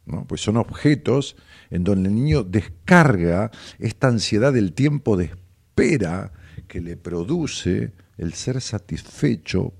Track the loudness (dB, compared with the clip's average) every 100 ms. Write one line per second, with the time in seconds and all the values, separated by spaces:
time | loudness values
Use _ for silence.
0 | -12 -10 -8 -6 0 0 0 0 0 2
1 | 2 0 -2 -10 -20 -20 -8 -2 0 2
2 | 2 0 2 0 0 -2 -2 -4 6 6
3 | 8 4 2 0 -2 -6 -20 -8 -6 0
4 | 2 2 0 2 2 2 0 0 0 0
5 | 0 0 0 -6 -20 _ _ 0 2 2
6 | -2 -4 -8 -16 -20 -20 -14 -10 -10 -10
7 | -8 -6 -4 -4 -4 -4 -2 -2 -2 -10
8 | _ -10 -8 -6 -6 -6 -6 -8 -8 -10
9 | -10 -4 -2 -2 -4 -4 -4